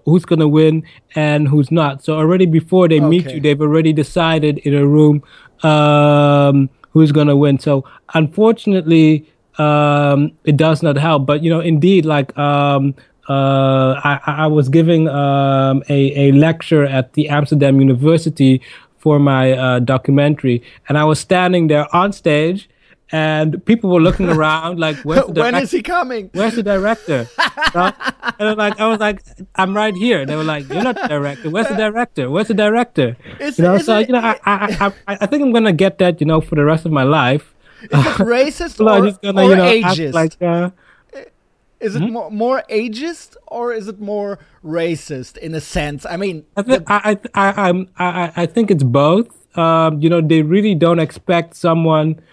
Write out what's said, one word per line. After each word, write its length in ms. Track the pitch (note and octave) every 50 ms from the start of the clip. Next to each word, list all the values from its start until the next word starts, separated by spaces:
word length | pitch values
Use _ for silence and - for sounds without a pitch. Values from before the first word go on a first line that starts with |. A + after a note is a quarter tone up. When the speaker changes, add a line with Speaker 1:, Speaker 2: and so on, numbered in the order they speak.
| -
Speaker 1:
who's 200 | D3+ E3+ F3+ -
gonna 240 | - E3+ D#3+ D#3 D3
win 340 | D3+ D#3 D#3 D#3 D#3+ D#3+ - - - - _ _ -
and 340 | D#3 D3+ D3+ D3 D3+ D3+ C3+
who's 220 | D3 D3 C3+ -
not. 340 | D#3+ E3+ D3+ C#3+ C3+ C3+ -
So 120 | D#3+ D#3
already 300 | D#3 D#3 D#3+ F#3 F#3 F#3
before 420 | E3 D#3+ D#3+ D#3+ - F#3 F#3 F3+ E3
they 120 | D#3+ D3
meet 260 | D3 D#3 E3+ F3+ D#3
Speaker 2:
Okay. 80 | C3 B2+
Speaker 1:
you, 40 | D3
they've 200 | C3+ D3+ C#3+ C#3+
already 320 | D3+ D3 D#3 E3 D#3+ D#3
decided 680 | D3+ D#3 C#3 - - F3 E3 D#3+ D#3+ D#3 D3+ D3+ D3 -
in 160 | - C#3+ C#3+
a 120 | C#3+ C#3+
room, 360 | C#3+ D3+ D3+ D3+ D3+ D3 C#3+ - _ - - - _ _ -
um, 1040 | - D#3 D3+ D3+ D3 D3 D3 D3 D3 D3 D3 D3 D3 C#3+ C#3+ C#3+ C#3+ C#3+ C#3+ C#3 C3+ - _ _ _ _
who's 220 | - D#3 D#3+ D3
gonna 240 | C#3+ D3+ D3 D3 C#3+
win. 220 | C#3 D3+ C#3+ C3+ C3
So 260 | - D3+ C#3 C3+ - - - - _ - -
unfortunately, 1120 | E3 D#3 C#3+ - G#3 G#3+ A3+ A3 - - G#3 F#3+ F#3 D#3+ D#3+ E3 D#3+ D#3 D#3 D#3 D3 - _ _ _ _ _ _ -
um, 760 | D3+ D3+ D3 D3 D3 D3 C#3+ D3 C#3+ C#3+ C#3+ C#3+ D3 D#3+ - _ -
it 120 | D#3 C#3+
does 260 | C3+ D#3 D#3+ D#3+ -
not 140 | E3 D3+ C#3
help. 300 | C#3+ D#3 E3 D#3 C#3 C3
But, 160 | C#3+ D3 D3+
you 80 | E3 D#3+
know, 100 | E3 E3
indeed, 440 | E3 E3+ D#3+ C#3+ E3+ F#3 G3 F3+ D3+
like, 320 | D#3 D3+ C#3+ C3+ - - D3
um, 560 | C#3+ C#3+ C#3+ C#3+ C#3+ C#3+ C#3 C3+ C#3 C#3+ C3+ - - _ _ _ _ -
uh, 680 | C#3 C#3 C3+ C#3 C3+ C3+ C3+ C3+ C3+ C3+ C3 C3 C3+ C#3 -
I, 160 | D3 C#3+ - -
I, 60 | D3+ C#3+ D#3 D#3
I 20 |
was 220 | D#3 D3+ D3+ C3 C3
giving, 400 | C#3+ E3 D#3+ E3+ E3+ D#3+ D#3+ D#3
um, 760 | C#3+ C#3+ C#3+ C#3 C#3 C#3 C#3 C3+ C3+ C3+ C3+ C3+ C3+ C#3 - -
a, 400 | C#3+ C#3 C#3 C#3 C#3+ C#3+ C#3 C#3
a 40 |
lecture 520 | C3+ C#3+ D#3 E3 D#3+ E3 - - E3 D3+ C#3+
at 300 | C3+ C3+ C3 A#2+ - -
the 140 | D3+ D3 D3
Amsterdam 520 | C#3+ D3 C#3+ - D3+ C#3 C#3 C3+ C#3 C3+
University 800 | C3+ C3+ B2+ A#2+ C#3+ D#3+ E3 D#3+ E3 D#3+ - - C3+ C3 C3 B2+ - - - - - _ _ _
for 200 | - D#3 D3 C#3+
my, 340 | C#3+ C#3+ C3+ C3 C3 C3
uh, 260 | C3 B2+ C3 B2+ B2 B2
documentary, 840 | A#2+ B2+ C3 B2 - C#3+ C#3 C#3+ C#3+ D3 D3 - - B2+ A#2+ A#2+ - - - - - -
and 100 | C#3 D3+
I 60 | D3+
was 140 | D#3 D3+ -
standing 480 | - - F#3+ F3+ F3+ F3+ F#3 F3 E3 D3+
there 180 | D3+ D3+ C#3+ - E3+
on 180 | F3 F#3+ G3+
stage, 560 | G3 - - D#3+ D3 D3+ D#3 E3+ F#3+ G3+ - _ _ _ _ _ _ _ _ -
and 520 | D#3+ D#3 D#3 D#3 D#3 D#3 D#3 D#3 - - -
people 260 | - A#3 A3+ - F#3
were 100 | F3+ E3+
looking 280 | D#3+ F#3 - - F#3 E3+
Speaker 2:
<laughs> 80 | D#3+ D#3
Speaker 1:
around 420 | D3+ D#3 D#3 D#3+ D#3+ E3+ F3+ E3
like, 160 | D#3+ D#3 D3 C3+ -
"Where's 220 | D3 D#3+ C4 -
the 140 | - E3 D#3+
Speaker 2:
When 140 | D#3 B3 A#3+
Speaker 1:
direc-, 80 | -
Speaker 2:
is 80 | C4+ -
he 120 | - -
coming? 480 | - - F4+ - B3 B3+ B3 A3 F#3+ F3+
Speaker 1:
where's 220 | - F#3 G#3+ A3 A3+
the 80 | A#3
director?" 680 | F#3+ G3+ G3 F#3+ G3 G#3+ A3+ G#3+ - F3 C#3+ B2 A#2 -
Speaker 2:
<laughs> 60 | - - E4 - - C#4+ D#4 - -
Speaker 1:
You 60 | F3
know? 120 | F3+ - - - - - - - - A#3 - -
And, 180 | G#3 G#3+ G#3+ G#3+
like, 220 | G#3 G#3 G#3 G3+
I 80 | A3 A3
was 100 | A3+ G#3
like, 220 | G#3+ G#3 G3 - - - - - F#3+ - -
"I'm 200 | - F#3+ F#3+ G3
right 180 | G#3+ G#3+ G#3+ F#3
here." 260 | F3+ A3 B3 G#3+ D3
And 80 | C3+ C#3
they 80 | D3+
were 80 | D#3 D#3
like, 240 | D#3 D3+ D3 C3+ C3+
"You're 140 | - -
not 140 | A#3+ B3+ A#3 G4+
the 80 | D#4 D#3
director. 420 | D3+ C#3+ C#3+ C#3+ C#3 - - D3+
Where's 180 | E3 A3 A3 -
the 80 | G3+
director? 540 | G#3+ A3 G#3 G#3+ A#3 A#3+ - - D3 B2+ B2+
Where's 180 | D3 G3 G#3+ A#3
the 60 | G#3
director?" 600 | G#3 G#3 G#3 A3 A#3+ A#3+ - - D#3+ C3 A2+ B2 - - - - -
Speaker 2:
Is, 180 | C#4+ D4 - -
Speaker 1:
You 60 | E3+
know, 100 | F3+ G3
Speaker 2:
is 120 | F#3 -
Speaker 1:
so, 120 | A#3 G#3+ G#3+
Speaker 2:
it 100 | A3 B3
Speaker 1:
you 60 | B3
know, 60 | A#3+
I, 180 | A3+ A3+ G#3+ - -
I, 480 | G3+ G3+ F#3+ G#3+ G#3+ F3+ D#3 G3+ G3 G3 - -
I, 120 | G3+ G3+ -
I 60 | G#3
think 160 | G3+ D4 C#4+
I'm 100 | C#4+ B3+
gonna 200 | A3+ A#3 A3 G#3
get 260 | E3 D3 F#3+ F#3+ - -
that, 220 | F#3 F3+ E3 -
you 60 | D3
know, 140 | D#3+ D#3+ D#3+
for 140 | - - E3
the 80 | D3 C#3+
rest 200 | D3+ D#3+ D#3+ E3
of 60 | E3
my 120 | D3+ C3+ B2+
life. 500 | C#3 D#3 D3+ B2 B2 C#3 D3+ - _ _ _ _ _ _ -
Speaker 2:
Is 80 | - -
it 20 |
Speaker 1:
<laughs> 440 | - C#3+ B2+ - - - F#3+ A#3 A#3
Speaker 2:
racist 360 | B3+ C#4 D4+ - - E4+ E4 - -
Speaker 1:
People 100 | G#3+ A3
are 120 | G#3 G3
Speaker 2:
or, 60 | F#3+
Speaker 1:
just 140 | G#3 F#3+ -
gonna, 200 | G3+ G3+ F#3+ G3
Speaker 2:
or 80 | F#3+ G3
Speaker 1:
you 60 | F#3+
know, 80 | F#3 F3+ F3+
Speaker 2:
ageist? 360 | A3+ A#3 G3 F3+ F#3+ D#3+ D#3+ C3+
Speaker 1:
act 60 | E3
like, 220 | E3 E3 D#3+ - -
uh, 300 | F3 E3+ E3+ F3 F3 F#3 F#3 _ _ _ _ _ _ _ - - - - _ _ _ _ _ _ _ _ _ -
Speaker 2:
Is 140 | - G#3 D3
it 60 | C#3
Speaker 1:
Hmm? 100 | F#3 A#3
Speaker 2:
more, 180 | A3+ A#3 E3+ E3+
more 320 | G#3+ G#3 A3+ B3 C4 B3 - -
ageist 680 | A3 G#3 A#3+ A3+ G#3+ A#3+ D4+ E4+ D#4+ - - _ _ - _ -
or 260 | A3+ A#3 A#3+ A#3+ A#3
is 140 | A3 F#3+ A3
it 120 | F#3+ G#3
more 380 | G#3 G3+ G#3 G#3 G3+ G3+ G3+ - _ _ _ _ -
racist 720 | D#3 D#3+ E3+ E3 F3 D#3+ - - - C#3+ B2+ A#2+ - -
in 180 | - - D#3+ D#3+
a 60 | D#3
sense? 460 | - - - F3+ D3 D3 D3 C#3 -
I 100 | - E3+
mean, 280 | F3+ G3+ F#3+ E3 D3+ - _ -
Speaker 1:
I 60 | G3+
think 240 | G3 B3 C4 F#3 D#3+
Speaker 2:
the 60 | -
Speaker 1:
I, 260 | G#3 G3+ - G#3+ G#3+ G#3 - - -
I, 140 | G3+ G3 G3
I, 180 | G3+ G#3 G3 F3+
I'm, 200 | F3+ F#3 F#3 - _ -
I, 80 | F#3
I, 260 | F3+ E3+ F3+ E3+ D#3+ - F3
I 40 | F3
think 240 | D#3+ - A#3 A3 G3+
it's 120 | F#3 C#3+
both. 460 | C3+ A#2+ A#2+ C#3 C#3+ D#3 F3+ A3 A#3 - - _ _ _ - F3
Um, 420 | E3 E3 E3 D#3+ D#3+ D#3+ D#3 C#3+
you 80 | D#3+ E3
know, 140 | F3 E3+
they 180 | D#3+ D3+ E3 D#3+
really 320 | D3+ D3+ F3+ G#3 G#3 G#3+ F#3
don't 240 | C#3+ E3+ E3 E3+ E3
expect 580 | D#3 - - - - - F3 E3+ E3 - -
someone, 640 | - - E3 E3 E3 E3 D#3+ D#3 D#3 D3+ D#3+ D#3 - _ _